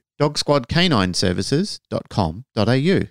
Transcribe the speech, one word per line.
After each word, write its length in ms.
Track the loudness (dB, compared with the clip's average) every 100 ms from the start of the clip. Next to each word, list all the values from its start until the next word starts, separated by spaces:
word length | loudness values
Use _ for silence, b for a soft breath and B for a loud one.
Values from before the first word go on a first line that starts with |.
| _ -4
dog 180 | -2 -2
squad 300 | 0 0 0
canine 480 | 0 2 2 2
services 640 | 0 0 -2 -2 -2 -2 -8 _
dot 180 | -10 -4
com 360 | -2 -2 -4 -8
dot 160 | -2 0
A 80 | 2
U. 280 | 2 0 -2